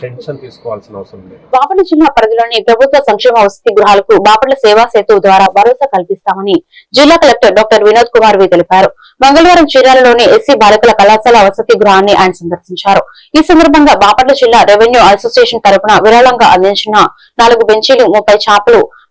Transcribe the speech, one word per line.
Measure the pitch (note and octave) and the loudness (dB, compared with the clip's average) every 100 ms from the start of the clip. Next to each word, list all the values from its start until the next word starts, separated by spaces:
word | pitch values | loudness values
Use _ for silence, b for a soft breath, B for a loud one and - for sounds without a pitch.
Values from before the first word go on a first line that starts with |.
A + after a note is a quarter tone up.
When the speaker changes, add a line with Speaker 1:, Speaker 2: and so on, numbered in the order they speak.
Speaker 1:
టెన్షన్ | B2 B2 - C3+ | -18 -18 -18 -18
తీసుకోవాల్సిన | B2+ - A#2+ G#2+ _ G#2 | -18 -20 -16 -16 _ -20
అవసరం | F#2+ G2 | -20 -20
లేదు. | F#2 - _ | -20 -20 _
Speaker 2:
బాపట్ల | C4 C#4+ F#4+ | -4 -4 -4
జిల్లా | F#4 D#4 D#4 | -4 -2 -2
పరిధిలోని | C4 A3+ A3+ A#3 A#3 G3 | -2 -4 -4 -4 -4 -2
ప్రభుత్వ | A3+ C4+ C#4 | -2 0 -2
సంక్షేమ | C#4 G#3 - A#3 | -2 -2 -2 0
వసతి | G3+ - - | -2 -2 -4
గృహాలకు | G3+ G3+ G3+ G3 G3+ | 0 2 0 2 0
బాపట్ల | G3+ A3 C4+ | 2 0 -2
సేవా | C4+ A3 G#3+ | -2 0 0
సేతు | A#3+ A3 G3+ G#3 | 0 -2 0 0
ద్వారా | G3+ F#3+ G3 | 2 0 0
భరోసా | F#3+ A3 B3+ C#4 | 0 0 0 -4
కల్పిస్తామని | F#3+ F3+ G3 - F#3+ G3 F#3+ - b b | -6 -6 -8 -8 -8 -4 -4 -6 b b
జిల్లా | - D4 E4 | -2 2 2
కలెక్టర్ | D4+ A#3 A3 | 2 2 0
డాక్టర్ | F#3+ A3 A3 | 2 2 2
వినోద్ | G#3 A3 A#3 | 2 0 0
కుమార్ | A#3 A3 G3+ | 0 0 0
వి | F#3 | 0
తెలిపారు. | - A3+ F#3 F#3+ - b b | -2 0 0 0 -4 b b
మంగళవారం | C4+ D4 E4+ F4 D#4+ C4 | 0 2 2 2 2 0
చీరాలలోని | B3+ C4 B3+ A#3+ | 2 2 2 2
ఎస్సీ | A3+ A4 - C4+ | 0 0 0 0
బాలికల | G#3+ G#3+ A#3+ | 2 2 0
కళాశాల | A3 G3+ A3 B3 A#3 G3+ | 2 2 2 2 2 0
వసతి | G3 A3+ A3 | -2 -2 0
గృహాన్ని | G#3 F#3+ G3+ | 2 0 0
ఆయన | G3+ F#3 | 0 -2
సందర్శించారు. | F3+ E3+ F3 _ F3+ G3 G3 - b b D4+ | -4 -12 -14 _ -10 -2 -2 -4 b b -4
ఈ | |
సందర్భంగా | D#4 E4 E4 D4+ D4 | 0 2 2 2 2
బాపట్ల | G#3+ G3+ - G4 | 2 0 0 0
జిల్లా | F#3 E4+ A#3 | 0 2 2
రెవెన్యూ | G3+ G#3 A3+ B3 | 2 2 2 2
అసోసియేషన్ | F#3+ G3+ A#3 - - A#3 A#3 | 2 0 -2 -2 -2 0 0
తరపున | G3 G#3 G3+ | 0 0 0
విరాళంగా | G#3 A#3 B3 B3 A#3 | 2 2 2 2 0
అందించిన | F#3 F#3+ G3+ G#3+ G#3 F#3 b b - | 0 0 -4 -4 -2 -2 b b -4
నాలుగు | A#3 A#3 | -2 0
బెంచీలు, | G#3+ A3 G#3+ B3+ | 0 0 0 0
ముప్పై | A3+ G#3 G#3 | 0 0 0
చాపలు, | G#3 - G#3 G#3 A3+ - b b | -2 0 -2 2 0 0 b b